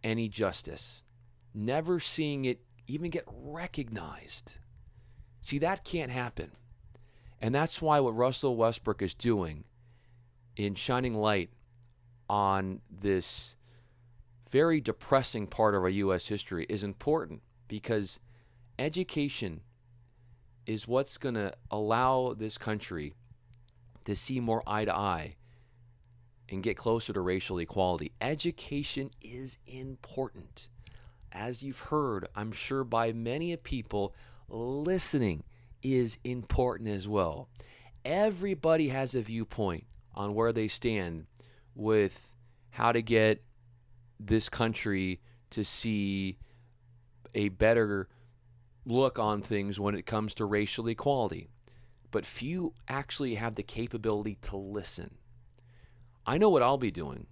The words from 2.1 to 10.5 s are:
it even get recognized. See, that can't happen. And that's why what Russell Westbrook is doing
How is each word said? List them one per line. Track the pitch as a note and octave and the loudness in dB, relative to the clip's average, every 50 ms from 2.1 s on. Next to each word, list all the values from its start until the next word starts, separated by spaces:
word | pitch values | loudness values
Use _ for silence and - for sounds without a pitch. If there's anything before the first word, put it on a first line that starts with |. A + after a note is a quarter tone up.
| - - D#3 D3 C#3+ C#3 C3 | 0 0 0 0 0 0 0
it | B2+ B2 - - _ - - - | 0 -2 -2 -6 _ -20 -20 -10
even | - C3 D3+ E3+ F3 | -8 -6 -4 -4 -4
get | - C3 - | -4 -6 -8
recognized. | - - A#2+ C3 C#3+ D3+ E3 F3 F3+ - D#3 C3+ A2+ A2+ G2+ E2 D#2 E2 - - - - - - - - - - - - - - - - - - - - - - - - - | -8 -16 -14 -14 -12 -10 -8 -10 -8 -6 -6 -6 -6 -6 -8 -8 -10 -12 -14 -12 -12 -12 -12 -12 -14 -18 -18 -20 -20 -20 -20 -20 -20 -20 -20 -20 -20 -20 -20 -20 -20 -20 -12
See, | - - C#3+ C#3+ | -8 -4 -2 0
that | D3+ E3+ G3 F#3+ - | 2 0 0 -2 -6
can't | - - E3+ D3+ B2 | -4 -4 -4 -4 -2
happen. | B2 B2+ B2 A#2 - - E2+ D2 - - - - - _ - - - - - - _ - - - - - | -4 -4 -4 -4 -4 -8 -10 -10 -12 -20 -20 -20 -20 _ -20 -20 -20 -20 -20 -20 _ -20 -20 -20 -12 -4
And | - A2 B2+ | -2 0 2
that's | C#3+ D#3+ E3 - - | 2 0 0 -2 -2
why | E3 D#3 D3+ D3 | 2 4 6 6
what | C3+ A#2+ A2 | 6 4 4
Russell | A2+ B2 C3 C3 - - C3+ B2 | 4 2 2 2 2 0 0 4
Westbrook | A2+ A2+ A2+ A#2 - - A2+ G2+ - | 4 4 4 4 0 -2 -2 -2 0
is | G2 F#2 - | -2 -4 -4
doing | - - A#2+ A2+ G2+ F2+ D#2+ D#2 D2+ - - _ - - - - _ _ - - - - - _ - - - | -2 2 2 2 2 2 -2 -6 -10 -14 -18 _ -20 -20 -20 -20 _ _ -20 -20 -20 -20 -20 _ -20 -20 -16